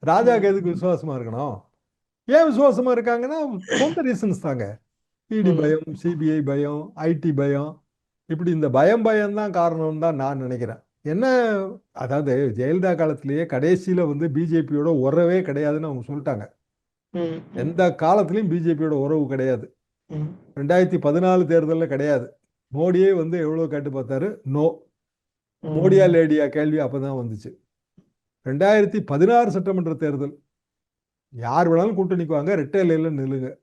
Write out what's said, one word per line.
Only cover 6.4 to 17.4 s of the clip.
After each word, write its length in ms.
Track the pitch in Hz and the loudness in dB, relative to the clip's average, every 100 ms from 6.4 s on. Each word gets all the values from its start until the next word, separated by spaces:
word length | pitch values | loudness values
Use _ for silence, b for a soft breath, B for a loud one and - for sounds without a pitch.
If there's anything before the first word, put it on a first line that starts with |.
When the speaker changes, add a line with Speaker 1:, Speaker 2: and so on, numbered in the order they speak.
Speaker 1:
பயம், 500 | 139 139 143 147 151 | -2 -2 -2 -6 -10
ஐ 180 | - 160 | -6 -2
டி 180 | 165 170 | -2 0
பயம், 380 | 143 143 139 147 170 _ _ _ _ _ | 0 0 0 -4 -12 _ _ _ _ _
இப்படி 200 | 160 175 | -4 -2
இந்த 200 | 160 151 | 0 2
பயம், 320 | 127 160 226 | 4 4 4
பயம் 320 | 220 214 208 | 2 2 0
தான் 180 | 202 208 | -2 -4
காரணம்னு 460 | 180 170 165 160 156 | 0 0 0 -4 -2
தான் 180 | 165 147 | -2 -2
நான் 220 | 135 139 | -4 -4
நினைக்கிறேன். 420 | 131 123 117 110 _ _ | -6 -6 -6 -10 _ _
என்ன, 220 | 147 170 262 254 233 208 196 190 _ | -6 -2 2 2 2 -2 -4 -10 _
அதாவது 600 | - 120 139 143 127 143 | -12 -4 -2 0 0 0
ஜெயலலிதா 420 | 110 127 175 185 170 | -2 -2 0 0 0
காலத்திலேயே 480 | 160 151 139 147 | 0 -2 -4 -4
கடைசியில 640 | 165 135 151 180 180 180 170 | -2 -2 2 0 0 0 0
வந்து 240 | 143 165 | -2 -2
பி 140 | 139 | -2
ஜே 160 | 165 165 | 0 0
பியோட 380 | 147 147 151 160 | 0 -2 0 2
உறவே 400 | 131 156 175 185 | 2 2 2 2
கிடையாதுன்னு 480 | 185 139 147 151 156 | -2 -2 -2 -2 -4
அவங்க 140 | 131 | -8
சொல்லிட்டாங்க. 420 | 113 143 139 120 107 _ _ _ _ _ _ | -8 -8 -4 -6 -8 _ _ _ _ _ _
Speaker 2:
ம், 60 | 185 | -8
ம். 200 | 170 160 | -6 -8